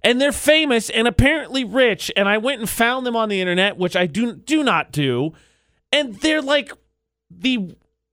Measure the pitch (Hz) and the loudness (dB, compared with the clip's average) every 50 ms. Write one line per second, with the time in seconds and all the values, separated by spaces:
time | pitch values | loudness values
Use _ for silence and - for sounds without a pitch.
0 | - 220 247 247 277 285 - - - 285 311 311 311 285 240 226 214 - - 226 | 0 0 2 2 2 0 0 0 2 4 4 4 4 2 0 0 -2 -2 -2 0
1 | 226 240 233 - 240 277 311 311 277 - 240 269 254 196 202 269 254 233 196 - | 0 2 4 4 4 4 4 0 -2 -4 -4 -4 -4 -2 0 2 2 2 2 -2
2 | - - - 196 202 196 208 220 214 262 285 208 226 190 - - 233 233 254 262 | -6 -6 -2 0 0 2 2 0 0 -2 -4 -4 -6 -4 0 0 0 0 0 -2
3 | 254 247 233 226 220 214 202 190 185 180 175 180 190 202 - - 185 175 175 185 | -4 -2 -2 -2 -2 -2 -2 -2 -2 0 0 2 0 0 0 -2 -4 -2 0 0
4 | 180 175 139 202 240 233 - - - - 302 311 294 240 180 160 143 - - 147 | -2 -2 -2 -2 -4 -4 -4 -8 -6 -2 0 0 2 2 0 0 -2 -4 -4 -2
5 | 143 135 123 120 139 160 160 - _ _ _ _ _ _ _ _ _ - - 294 | 0 0 0 0 -2 -4 -6 -12 _ _ _ _ _ _ _ _ _ -4 -2 -2
6 | 294 247 202 196 - 311 311 311 277 269 294 285 277 - - - _ _ _ _ | -2 -2 -6 -4 -2 0 0 0 0 0 0 0 -2 -4 -12 -20 _ _ _ _
7 | _ _ _ _ _ _ 175 175 170 262 254 233 185 170 - - _ _ _ _ | _ _ _ _ _ _ -12 -6 -2 -2 -2 -2 -4 -8 -12 -18 _ _ _ _
8 | _ _ | _ _